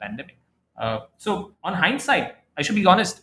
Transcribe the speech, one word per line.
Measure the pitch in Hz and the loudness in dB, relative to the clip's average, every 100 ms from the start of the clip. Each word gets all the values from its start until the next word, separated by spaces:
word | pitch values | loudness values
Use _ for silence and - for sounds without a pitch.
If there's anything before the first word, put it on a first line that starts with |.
| 104 | -12
pandemic. | 113 139 _ _ _ _ - | -10 -12 _ _ _ _ -8
Uh, | 113 110 - _ | -6 -6 -8 _
so | 214 185 - _ | -4 -4 -6 _
on | 170 | -6
hindsight, | 185 170 277 - 208 127 - _ - | 0 0 0 0 0 0 -10 _ -6
I | |
should | 147 208 | -2 4
be | 190 | 6
honest, | 196 190 - | 6 4 -4